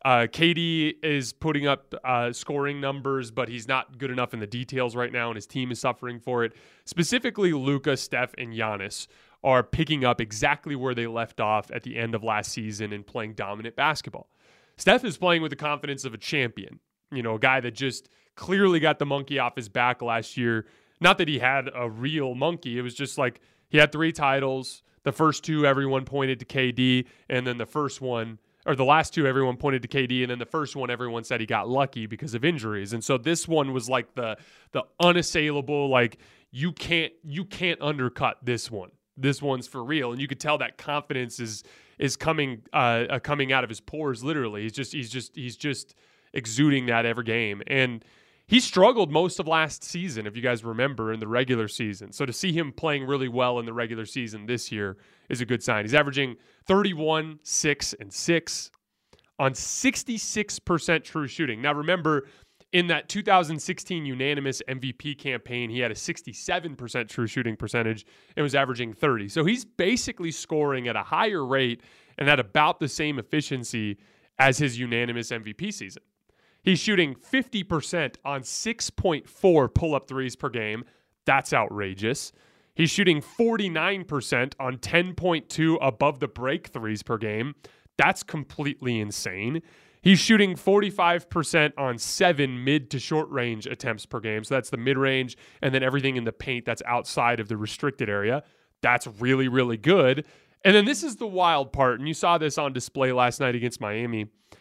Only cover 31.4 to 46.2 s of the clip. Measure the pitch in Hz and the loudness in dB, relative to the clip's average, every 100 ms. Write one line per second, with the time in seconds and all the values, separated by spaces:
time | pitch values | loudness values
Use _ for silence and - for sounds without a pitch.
31.4 | 110 113 104 131 135 120 110 110 127 113 | 0 0 0 0 0 -2 -10 -8 -8 -2
32.4 | 147 160 110 104 98 113 110 131 117 165 | 0 0 -2 -4 -4 -6 0 0 0 -2
33.4 | - 160 135 127 117 127 120 - 117 104 | 2 2 2 -2 0 -2 -2 -6 -6 -6
34.4 | - - _ 135 - - 175 175 - 170 | -12 -20 _ -6 -6 4 4 6 2 0
35.4 | 151 143 131 147 139 127 120 - - _ | 0 -2 -2 0 4 4 4 -2 -20 _
36.4 | _ 123 165 - - 170 156 - 156 147 | _ -6 -6 -4 -2 0 -2 -6 -12 -10
37.4 | 190 - 180 165 147 147 123 - 127 - | -10 -4 -2 -2 -2 -2 -4 -2 -2 -2
38.4 | 123 120 - 107 90 _ _ - 135 135 | -4 -4 -4 -10 -12 _ _ -2 0 0
39.4 | 143 131 120 135 120 156 123 123 139 135 | -2 -4 -6 -10 -4 -2 -2 -4 -6 -4
40.4 | 151 147 120 - - 147 - 135 120 120 | -2 -2 -2 -8 -6 -4 -4 -4 -6 -8
41.4 | 113 104 - - _ - 139 - 156 156 | -10 -10 -14 -20 _ -4 -4 -2 -2 0
42.4 | 135 117 - 151 123 117 120 127 - 147 | -2 -4 -4 2 2 2 0 -2 -2 -2
43.4 | 131 131 120 107 - 151 151 117 131 156 | 2 2 0 -6 -10 -6 -4 -4 -4 -2
44.4 | 117 104 107 107 123 147 117 127 - - | -4 -4 -6 -6 -8 -8 -8 -8 -10 -12
45.4 | 123 107 147 135 - _ _ _ | -12 -6 -6 -6 -10 _ _ _